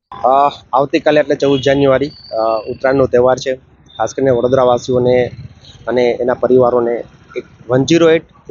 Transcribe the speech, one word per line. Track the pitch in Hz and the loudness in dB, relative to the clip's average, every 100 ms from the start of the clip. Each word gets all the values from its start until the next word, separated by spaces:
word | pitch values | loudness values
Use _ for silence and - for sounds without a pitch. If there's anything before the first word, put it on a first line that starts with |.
| _ - | _ -4
અ, | 120 135 143 - - | 0 2 0 -2 -4
આવતીકાલે | 127 143 160 156 151 | -2 0 -2 0 0
એટલે | 143 147 | 0 -2
ચૌદ | 139 139 | 0 0
જાન્યુઆરી, | 131 139 139 131 147 - - | 0 2 2 2 -2 -8 -10
અ, | 113 113 110 107 | -4 -2 -2 -6
ઉત્તરાયણનો | 120 131 135 127 | -4 -2 0 2
તહેવાર | 123 127 127 | 2 2 0
છે. | 135 127 _ _ - - | -4 -8 _ _ -18 -8
ખાસ | 110 - | -6 -2
કરીને | 135 | 0
વડોદરાવાસીઓને | 120 123 131 123 120 123 127 123 123 120 - - - - - 110 | 0 0 2 2 0 -2 -2 2 0 -2 -8 -20 -20 -20 -14 -6
અને | 120 123 117 | 0 0 0
એના | 123 | -2
પરિવારોને | 120 120 127 123 123 117 117 - - - - | -2 2 4 4 2 -2 -4 -8 -20 -16 -14
એક | - - - | -14 -16 -4
વન | 127 135 | -2 0
ઝીરો | 165 165 | 2 2
એઇટ | 165 160 _ - | 2 -2 _ -6